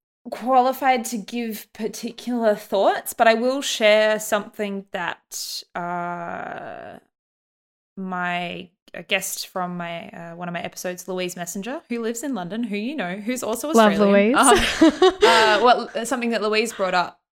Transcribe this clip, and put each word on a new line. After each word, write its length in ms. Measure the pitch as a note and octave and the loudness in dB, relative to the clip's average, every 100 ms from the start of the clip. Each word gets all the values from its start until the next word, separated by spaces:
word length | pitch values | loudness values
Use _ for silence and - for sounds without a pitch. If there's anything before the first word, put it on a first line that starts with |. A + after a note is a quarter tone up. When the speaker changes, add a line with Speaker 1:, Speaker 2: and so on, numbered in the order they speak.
| _ _ B3 | _ _ -14
Speaker 1:
qualified 720 | - A3+ C4 B3+ C4 C#4 B3+ A3+ | -8 2 4 4 2 2 0 0
to 120 | A#3 | -8
give 540 | F#3 A#3+ A3+ G#3+ - | -6 -6 -6 -8 -12
particular 840 | - G#3+ G#3+ A#3 - - B3 A3+ G#3 | -10 -8 -8 -12 -10 -6 0 2 2
thoughts, 580 | - G3+ B3 G4 - | 0 2 2 2 -2
but 140 | - A3+ | 2 4
I 80 | A3+ | 4
will 260 | B3 C#4 | 2 -2
share 580 | C4+ - G#3+ G#3+ G#3+ G#3+ | -4 2 4 6 4 0
something 680 | - G#3 G3+ - G3+ G3 G3 | -2 -4 -4 -8 -6 -8 -10
that, 720 | F#3+ E3+ - _ - - - - - | -8 -8 -8 _ -12 -10 -12 -12 -10
uh, 1200 | F3 F3 F3 F3 E3+ F#2 - - - - - - _ _ _ _ _ _ _ _ _ - | -8 -6 -6 -8 -10 -10 -10 -12 -14 -14 -16 -20 _ _ _ _ _ _ _ _ _ -14
my, 720 | F#3+ F3+ F3+ F3 F3 F3 F3+ _ _ | -10 -6 -4 -4 -6 -10 -16 _ _
a 100 | - | -14
guest 440 | F3 G3 F#3 - - | -4 -2 -2 -10 -10
from 300 | F#3+ F3+ F3 | -6 -6 -6
my, 320 | E3+ E3+ - | -8 -10 -12
uh, 260 | F3+ E3+ E3+ | -16 -16 -12
one 120 | F3 | -8
of 60 | |
my 80 | F3 | -8
episodes, 460 | F3 - F#3 F3+ - | -8 -10 -10 -10 -8
Louise 280 | F#3 F3+ F3+ | -6 -6 -8
Messenger, 460 | F3 G3+ G#3+ A3+ - | -10 -10 -8 -10 -8
who 120 | A#3 | -6
lives 220 | A3+ A3+ | -6 -6
in 100 | D4 | -6
London, 300 | A#3 E3+ A3 | -6 -6 -6
who 120 | A#3+ G3+ | -6 -4
you 180 | A3+ D4+ | -6 -6
know, 220 | F3+ F#3+ | -6 -6
who's 260 | G#3 B3+ | -6 -6
also 240 | - A#3 D4 | -4 -4 2
Speaker 2:
Love 200 | A#3 G#3+ | 6 6
Speaker 1:
Australian. 400 | G3+ G3+ G3+ G#3 | 6 4 4 4
Speaker 2:
Louise. 40 | B3+ | 6
Speaker 1:
Um, 200 | C4+ F4+ | 6 6
Speaker 2:
<laughs> 560 | - - D#4+ D4+ F#4 F#4 | 4 4 4 6 4 6
Speaker 1:
uh, 360 | G#4 A3+ A3 G#3 | 6 6 6 6
well, 420 | A#3+ A3+ A#3+ - A3+ | 6 4 2 -6 -4
something 260 | B3+ A#3 | -2 -2
that 100 | A3+ | -2
Louise 320 | G#3+ G#3+ A#3 | 0 0 0
brought 200 | - F#3 F3+ | -2 0 0
up, 260 | - - _ | -2 -6 _